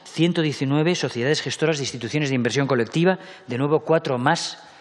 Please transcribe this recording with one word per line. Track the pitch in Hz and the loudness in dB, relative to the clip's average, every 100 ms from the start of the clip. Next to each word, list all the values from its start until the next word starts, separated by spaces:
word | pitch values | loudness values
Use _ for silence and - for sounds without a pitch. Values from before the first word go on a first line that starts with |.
ciento | - - 170 175 | -10 0 2 2
diecinueve | 156 131 135 147 156 175 | -2 -2 0 2 2 0
sociedades | 135 120 127 151 | -2 -2 0 0
gestoras | 135 - 156 151 | -2 -2 0 0
de | |
instituciones | 131 127 117 147 143 | -4 -6 -4 -2 0
de | 131 | 0
inversión | 117 127 139 | 0 0 2
colectiva, | 131 110 160 175 185 - - - | 0 0 2 2 2 -4 -16 -8
de | 123 | -2
nuevo | 143 156 - | 2 2 2
cuatro | 160 156 127 | 0 2 0
más | 131 170 - - - - | 2 2 -2 -10 -18 -20